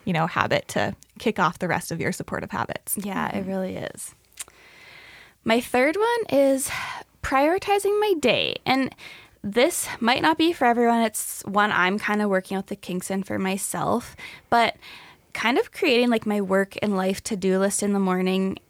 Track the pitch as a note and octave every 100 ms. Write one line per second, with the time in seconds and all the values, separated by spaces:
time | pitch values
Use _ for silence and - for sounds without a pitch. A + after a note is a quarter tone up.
0 | - E3+ E3 - - - - - G#2 G3
1 | _ - A#3 G#3+ E3+ - F3+ E3 - E3
2 | - F#3+ - - - - - - - -
3 | G3 F#3 - G3 F#3+ F#3+ F#3 F#3+ - -
4 | - - _ - - - - - - -
5 | - - - _ - A#3 - B3 C4+ E4+
6 | A4+ A#4+ - C4+ C#4 C4+ - - - -
7 | - _ - C4+ D4 F#4+ - G4+ G4+ G#4
8 | G#4+ E4+ B3 C#3 D2+ - - C4 C4 -
9 | - - - _ G#3 A3 C#4+ - - -
10 | A3+ C4+ D4+ D#4+ E4 E4+ A#3+ A#3 A#3 A#3
11 | A3+ - - - - G3+ G#3 - F3+ G3+
12 | - G#3 G#3+ F#3+ F#3 G3 G3 G3 - F3+
13 | - G3 F#3 G#3 F#3+ F#3+ - F3+ - F#3
14 | - - - - - A#3 A3+ - - -
15 | - - _ - A3 C#4 A#4 - E4+ A#3
16 | A#3+ A3+ G#3+ G#3 F#3+ F#3+ G3 - G#3 F#3+
17 | F#3+ F#3+ - G#3 F#3+ F#3 G3 - G#3 G3+
18 | F#3+ F#3 F#3 F#3+ F#3+ G3 _